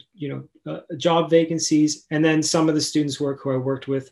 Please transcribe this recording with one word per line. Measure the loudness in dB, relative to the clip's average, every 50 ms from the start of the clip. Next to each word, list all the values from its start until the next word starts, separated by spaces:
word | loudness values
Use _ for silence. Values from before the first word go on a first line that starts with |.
| -14 _ _
you | -12 -10 -10
know, | -10 -10 -12 -16 _ _ -14 -14 -12
uh, | -12 -12 -12 -8
job | -2 0 2 2 2 2 4
vacancies, | 4 4 4 4 0 -4 -2 0 2 4 4 2 0 -2 _ -4
and | 0 2 2
then | 4 4 2 2
some | 2 2 2 2 2
of | 2
the | 0
students' | -2 -2 0 -2 -2 -2 -2 -4
work | -4 -4 -4 -4
who | -4 -4 -2
I | -2
worked | -2 -2 -4 -4 -4
with | -4 -4 -4 -6 -8